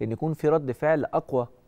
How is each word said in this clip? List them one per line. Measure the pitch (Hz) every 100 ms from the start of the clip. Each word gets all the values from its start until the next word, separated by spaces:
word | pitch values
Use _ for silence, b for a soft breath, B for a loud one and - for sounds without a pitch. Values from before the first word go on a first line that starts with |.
إن | 113
يكون | 113 160
في | 156 151
رد | 160 139
فعل | 117 151 160 -
أقوى | 160 - 131 120 -